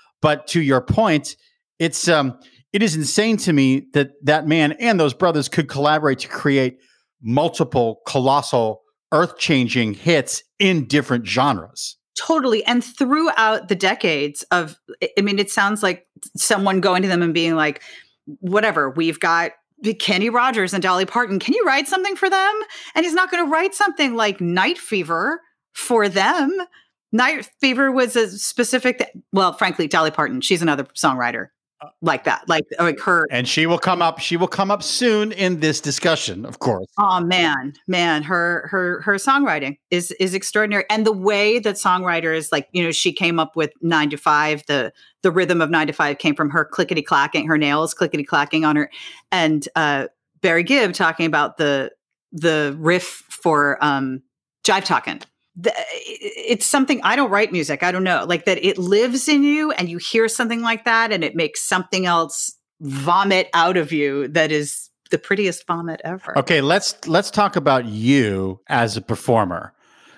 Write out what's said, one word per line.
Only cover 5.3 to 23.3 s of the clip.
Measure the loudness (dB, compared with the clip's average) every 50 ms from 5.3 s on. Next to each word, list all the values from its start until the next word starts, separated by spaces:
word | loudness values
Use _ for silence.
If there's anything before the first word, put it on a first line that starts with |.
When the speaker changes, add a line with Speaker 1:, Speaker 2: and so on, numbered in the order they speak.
| 2 0 -2 -2
Speaker 1:
could | -2 -2 -2 -2
collaborate | -2 -2 0 2 2 2 2 0 -2 -2
to | -4 -10
create | -8 -4 0 2 2 2 2 0 -2 _ _ _ _ _ _ _ _ _
multiple | -4 -2 0 2 0 0 0 -2 -2 0 0 0 0 0 -2 -6 -8 -4
colossal, | -2 0 2 4 2 2 2 0 0 0 0 0 -2 -6 _ _ _ _ _ -2
earth-changing | 0 2 2 0 -2 -4 0 2 2 2 2 2 0 0 0 0 -2
hits | -2 0 2 2 2 2 0 -6 -10 -10 _ _ 0
in | 2 2 2 2 0 0
different | 0 0 2 2 0 -2 -2 -2
genres. | 0 0 2 2 0 -2 -6 -12 -14 -12 -12 -12 -14 _ _ _ -14 -6
Speaker 2:
Totally. | -2 0 0 2 2 2 0 0 0
And | 0 0 0 -2
throughout | -2 -4 -2 -2 0 2 2 2 0 2 2 2 2 2 0 -2 -2
the | -2
decades | 0 0 0 0 0 0 0 0 0 -2 -4 -6 -8 -6 -2
of, | 0 0 -2 -2 -8 -16 _ -20 -10 -6 -6
I, | -4 0 0
I |
mean, | 0 2 2 0
it | 0 0
sounds | 0 0 0 0 0 0 0
like | 0 -2 -2 _ _ _ _ -20 -12 -6
someone | -4 0 0 2 2 2 2 2 2
going | 2 2 2 2 2
to | 2
them | 2 2
and | 2 0 0
being | 0 0 2 2
like, | 2 0 0 -2 -4 -10 -20 -20 -20 -20 _ _ _ _ -18 -14 -10
"Whatever, | -4 -2 0 2 2 2 2 0 0 -2
we've | -2 -2 -2 -2 -2 -2
got | 0 0 2 2 0 -2 -6 _ _ _ _ -6 -4 -4 -4 -2
Kenny | -2 -2 0 0 0 0
Rogers | 2 2 2 2 2 0 -2 -2 -2
and | 0
Dolly | 0 2 2 2 0
Parton. | 0 0 -2 -2 0 -2 -2
Can | 0 0 0
you | 2 2
write | 2 2 0 0 0
something | -2 -2 -2 -4 -4
for | -2 -2 0
them?" | 2 2 2 0 0 -2 -6 -8 -12 -18 -16 -6 -2
And | -2 -2
he's | 0 0
not | 0 0
gonna | 0